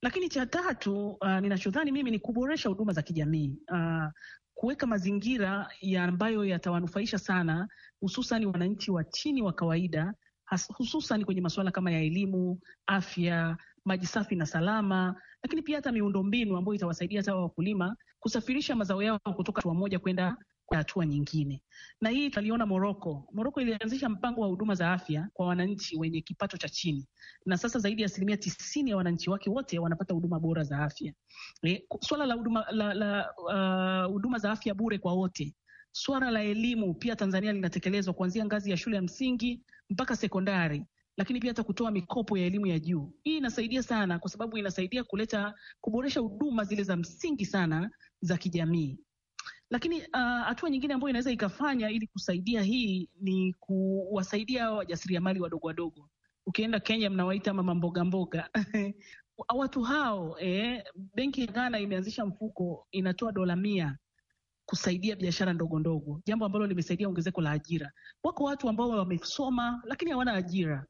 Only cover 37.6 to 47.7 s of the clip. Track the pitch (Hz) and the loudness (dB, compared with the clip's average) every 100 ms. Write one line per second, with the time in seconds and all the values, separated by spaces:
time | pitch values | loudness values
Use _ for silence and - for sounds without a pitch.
37.6 | 185 180 190 202 190 180 185 190 214 208 | 0 0 0 0 0 0 0 0 0 0
38.6 | 196 180 - 202 180 - 262 247 233 240 | 0 -2 0 0 -2 -2 0 0 0 -4
39.6 | _ - _ 185 254 233 214 190 190 196 | _ -20 _ -4 0 0 0 0 2 2
40.6 | 165 147 - _ _ - 196 247 233 233 | 2 0 -6 _ _ -4 -2 0 0 -2
41.6 | 220 190 233 208 175 254 220 202 180 196 | -2 0 0 0 0 -2 0 2 2 2
42.6 | 196 165 160 175 139 - - 311 262 233 | 2 0 2 -2 -2 -6 -2 0 0 0
43.6 | 226 254 233 226 196 170 190 208 226 220 | 0 0 0 2 2 0 -2 -6 -6 -2
44.6 | 202 180 185 247 240 196 220 214 208 208 | -4 -2 -2 -2 -4 -4 0 0 -2 -6
45.6 | - - - 220 269 269 226 196 294 226 | -20 -8 -4 0 0 0 -2 -2 0 0
46.6 | 208 208 190 180 170 - 349 294 196 196 | 0 -2 0 0 -2 -4 -4 -2 0 2
47.6 | 170 | 2